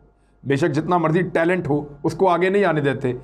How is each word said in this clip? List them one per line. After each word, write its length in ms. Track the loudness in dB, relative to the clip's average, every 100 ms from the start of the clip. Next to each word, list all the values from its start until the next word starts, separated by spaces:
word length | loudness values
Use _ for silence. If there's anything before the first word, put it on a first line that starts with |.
| _ _ _ _
बेशक 240 | -2 0 0
जितना 280 | 0 0 0
मर्ज़ी 240 | 2 0
टैलेंट 440 | 0 0 0 0 -2
हो, 180 | -4 -4 -6
उसको 220 | -4 0 2
आगे 220 | 2 2
नहीं 140 | 2
आने 160 | 2 2
देते। 360 | 0 -2 -4 -6